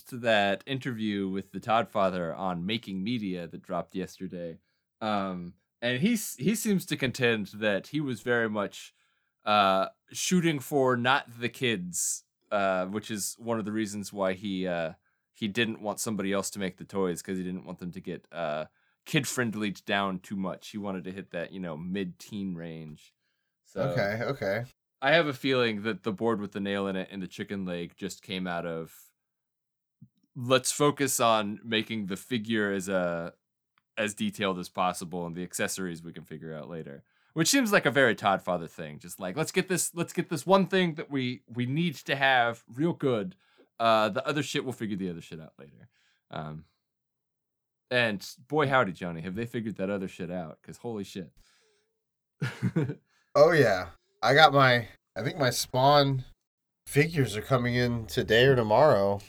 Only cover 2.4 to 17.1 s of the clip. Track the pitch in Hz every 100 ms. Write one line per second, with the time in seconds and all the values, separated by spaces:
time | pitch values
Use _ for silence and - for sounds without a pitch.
2.4 | 92 87 90 113 101 95 98 123 101 90
3.4 | 85 90 - 87 82 95 87 - 92 87
4.4 | 85 80 _ _ _ _ 110 104 98 90
5.4 | 87 - _ _ 120 127 185 233 - -
6.4 | 147 220 220 190 - 156 131 113 120 113
7.4 | 95 104 107 95 - 147 143 120 123 120
8.4 | 113 107 98 - - _ _ _ _ _
9.4 | 110 104 98 95 95 - _ 123 - 180
10.4 | 170 147 127 147 131 123 123 139 - 117
11.4 | 117 - 127 107 90 85 - - - _
12.4 | - 104 98 92 92 104 104 107 95 -
13.4 | 117 113 104 107 107 104 98 101 95 92
14.4 | 101 92 92 87 82 - _ _ _ _
15.4 | 110 98 113 104 104 101 120 104 98 98
16.4 | 95 104 95 - - 98 92